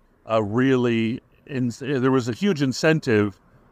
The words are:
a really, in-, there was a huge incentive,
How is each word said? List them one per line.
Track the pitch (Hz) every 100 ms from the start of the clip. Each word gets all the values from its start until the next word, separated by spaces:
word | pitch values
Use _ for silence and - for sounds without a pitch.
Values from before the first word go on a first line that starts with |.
| _ _
a | - 113
really, | 104 110 131 127 120 113 113 123 - _ -
in-, | 135 123 113
there | 127 139 131
was | 131 120
a |
huge | 110 202 160
incentive, | 139 123 160 160 135 110 104 - _ _ _